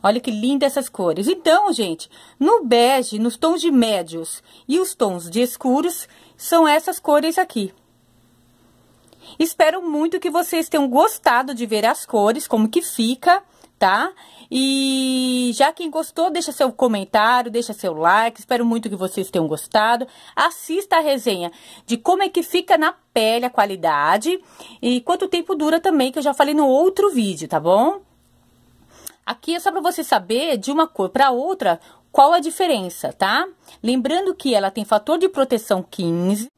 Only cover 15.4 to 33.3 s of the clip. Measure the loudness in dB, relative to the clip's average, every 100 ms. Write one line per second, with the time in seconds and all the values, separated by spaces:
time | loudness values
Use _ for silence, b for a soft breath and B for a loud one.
15.4 | -2 0 0 0 -6 -6 -6 -2 -2 -2
16.4 | -6 -2 -2 0 0 0 0 0 2 2
17.4 | 0 -6 -6 -6 -6 -2 2 2 0 -6
18.4 | -4 -2 0 -2 -4 -6 -6 -6 -4 -2
19.4 | -2 -4 -2 0 2 0 -4 B B -2
20.4 | -2 -2 -8 -6 0 0 2 -2 -2 -4
21.4 | -6 B B B -6 -4 0 0 0 -2
22.4 | -2 -4 2 2 2 -4 _ 0 0 0
23.4 | -2 0 0 0 0 0 2 2 0 -4
24.4 | B B B B -2 -2 -2 -2 -2 -4
25.4 | -4 -2 0 0 2 2 0 -2 -4 2
26.4 | 2 4 4 4 4 4 2 2 -2 -4
27.4 | -4 -2 2 4 4 -2 -12 _ _ _
28.4 | _ _ _ _ _ B B B -12 -10
29.4 | -6 -4 -4 -2 -4 -4 0 0 0 -2
30.4 | -2 -4 -2 0 0 -2 -4 2 2 2
31.4 | -4 -2 0 -2 b b _ 6 6 6
32.4 | 0 -2 0 0 -4 -8 -10 -2 -2